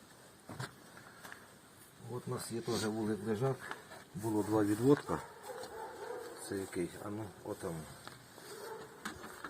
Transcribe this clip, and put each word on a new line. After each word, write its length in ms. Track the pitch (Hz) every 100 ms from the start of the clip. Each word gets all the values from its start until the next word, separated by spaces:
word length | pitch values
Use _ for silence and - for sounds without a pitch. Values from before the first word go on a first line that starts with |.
| - - - - - - - - - - - - - - - - - - - - 120
От 120 | 123 123
у 40 |
нас 200 | 120 -
є 100 | 113
теж 240 | 117 110 107
вулик 340 | 110 107 104 107
лежак. 280 | 107 135 131 - - - - - -
Було 280 | 110 107
два 200 | 98 107
відводка. 560 | 104 107 127 143 - 78 - - - - - - - - - - - - -
Це 60 | 98
який? 340 | 95 95 85 - 104
А 40 |
ну, 140 | 104 104 -
отам. 320 | - 101 95 82 76 - - - - - - - - - - - - - - - -